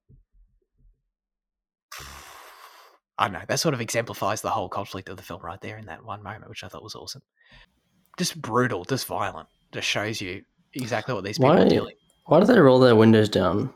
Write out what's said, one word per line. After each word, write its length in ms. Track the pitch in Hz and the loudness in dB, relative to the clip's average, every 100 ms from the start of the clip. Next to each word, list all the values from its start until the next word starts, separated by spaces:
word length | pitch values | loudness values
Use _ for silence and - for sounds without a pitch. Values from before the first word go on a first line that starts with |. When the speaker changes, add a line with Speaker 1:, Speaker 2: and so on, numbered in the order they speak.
| _ _ _ _ _ _ _ _ _ _ _ _ _ _ _ _ _ _ _ | _ _ _ _ _ _ _ _ _ _ _ _ _ _ _ _ _ _ _
Speaker 1:
<sighs> 60 | - - - - - - - - - _ _ _ - | -20 -20 -20 -20 -20 -20 -20 -20 -20 _ _ _ -4
I 80 | 107 | -4
don't 80 | |
know. 80 | 87 98 | -4 -6
That 120 | - | -4
sort 140 | 170 | -2
of 80 | 131 | -4
exemplifies 600 | 113 117 113 101 101 107 | -6 -6 -6 -6 -6 -4
the 80 | 98 | -4
whole 200 | 107 95 | -6 -6
conflict 400 | - 101 95 - | -8 -10 -12 -14
of 80 | 92 | -18
the 60 | |
film 180 | - 87 | -16 -16
right 180 | 85 92 | -14 -14
there 160 | 104 107 | -16 -16
in 80 | 107 | -16
that 180 | 80 | -18
one 200 | 107 104 | -14 -14
moment, 260 | 101 107 - | -14 -16 -18
which 140 | - | -18
I 40 | 98 | -18
thought 160 | - | -18
was 120 | 107 - | -18 -18
awesome. 260 | - - _ _ _ - _ _ _ _ _ - | -16 -18 _ _ _ -20 _ _ _ _ _ -8
Just 240 | 180 165 | -8 -8
brutal, 440 | 123 113 123 95 90 | -4 -2 0 -4 -6
just 200 | 135 - | -6 -6
violent. 420 | 90 101 82 76 _ _ | -6 -6 -8 -20 _ _
Just 160 | 120 - | -10 -6
shows 340 | - 107 107 | -4 -6 -8
you 220 | 95 95 _ _ _ | -10 -12 _ _ _
exactly 400 | - 120 113 - | -12 -6 -6 -6
what 100 | 113 | -8
these 140 | 95 110 | -8 0
people 180 | 131 175 | 4 4
Speaker 2:
Why, 60 | |
Speaker 1:
are 80 | 190 | 4
dealing. 260 | - - - _ _ - | 2 -2 -12 _ _ 2
Speaker 2:
why 140 | 147 | 4
do 60 | 214 | 6
they 140 | 247 | 6
roll 200 | 139 127 | 8 8
their 160 | 127 110 | 8 8
windows 340 | 113 110 104 | 8 8 4
down 420 | 95 90 95 127 | 2 0 0 -4